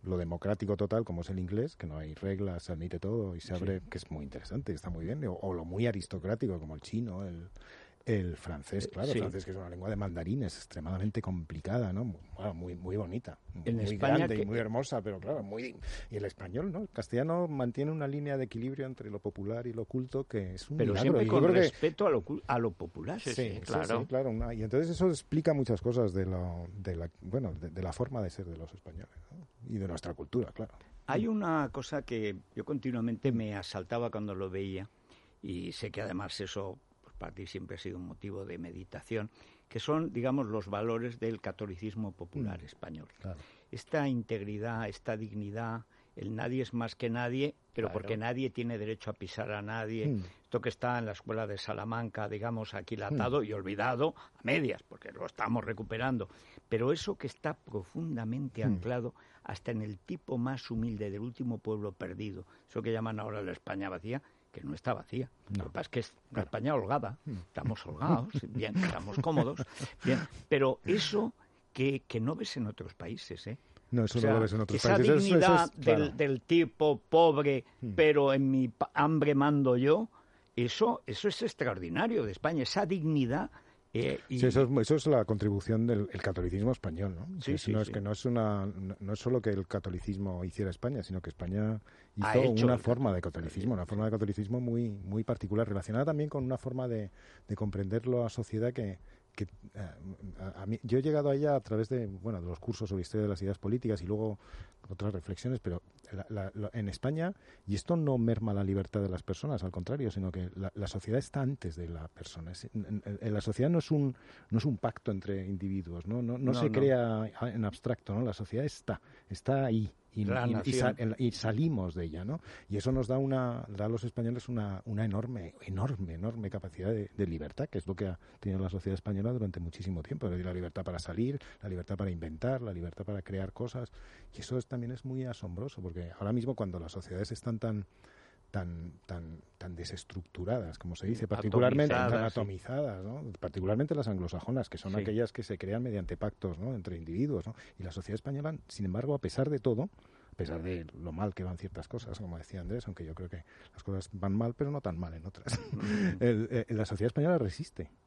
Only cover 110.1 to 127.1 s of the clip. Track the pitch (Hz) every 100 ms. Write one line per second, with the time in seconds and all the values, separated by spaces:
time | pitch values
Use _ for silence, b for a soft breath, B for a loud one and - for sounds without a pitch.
110.1 | 98 92 92 90 92 95 - 98 104 -
111.1 | 117 131 143 131 139 90 78 85 85 80
112.1 | - 87 - 82 90 - 110 101 104 -
113.1 | 101 113 104 113 107 135 170 - 151 139
114.1 | 123 B B B 113 147 113 117 - -
115.1 | 98 98 98 95 95 98 98 85 85 87
116.1 | 120 120 123 135 120 147 123 139 127 117
117.1 | 110 110 - 123 107 107 - - 120 -
118.1 | 101 123 98 104 113 143 - - - B
119.1 | B B 95 - 135 135 113 107 - _
120.1 | - 101 123 123 110 135 127 127 - 113
121.1 | 110 123 - 113 107 160 127 92 85 82
122.1 | 78 95 160 B B - 101 127 131 123
123.1 | 127 135 131 123 120 - 101 107 113 120
124.1 | - 117 123 - 120 104 95 - 104 110
125.1 | 98 117 120 85 - - 95 127 107 92
126.1 | 82 104 117 101 101 92 - 92 113 101